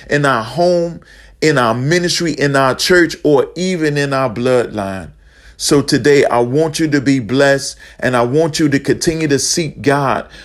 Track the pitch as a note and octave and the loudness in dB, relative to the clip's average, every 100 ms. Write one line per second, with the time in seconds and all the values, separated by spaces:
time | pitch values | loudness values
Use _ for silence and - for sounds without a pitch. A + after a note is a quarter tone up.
0 | - D3 C#3+ A#2+ A2 C3+ F3 F3 E3+ E3+ | -4 0 2 0 -2 -2 0 2 -2 -6
1 | - - - - D#3 D3+ A#2 A#2+ C3+ F3 | -18 -20 -20 -2 0 2 2 0 0 0
2 | F3 - E3+ D3 C#3+ C#3 C3+ B2+ - F3+ | 0 -2 -4 -2 0 2 0 0 2 2
3 | E3 - D3 C#3+ - - F#3 F3+ D#3 D3 | 2 0 2 2 2 -2 -4 -2 -2 0
4 | C#3+ C3+ C3 G#2 B2 B2+ A2 G#2+ G2 F#2+ | -2 0 -2 -2 0 0 0 -4 -6 -8
5 | E2 - - _ - - - D3 C#3 C#3 | -12 -18 -20 _ -20 -8 0 0 2 0
6 | C#3 C#3+ - A#2+ B2 C3+ D#3+ D3+ D#3 D3 | 4 4 4 2 0 0 -2 -2 -2 0
7 | C3 C3+ G#2+ C3 C#3 C#3 - - - - | 0 0 0 2 2 2 -2 -14 -20 -6
8 | B2+ B2 A#2+ C#3+ E3 D3+ D3+ C#3 C#3 - | -2 0 0 0 0 0 0 0 0 -2
9 | - D#3+ D#3 C#3 - - D#3 - G#2+ C#3+ | -2 -2 0 0 -2 -4 -4 -4 -2 0
10 | C3+ A2 - - | 0 -2 -6 -16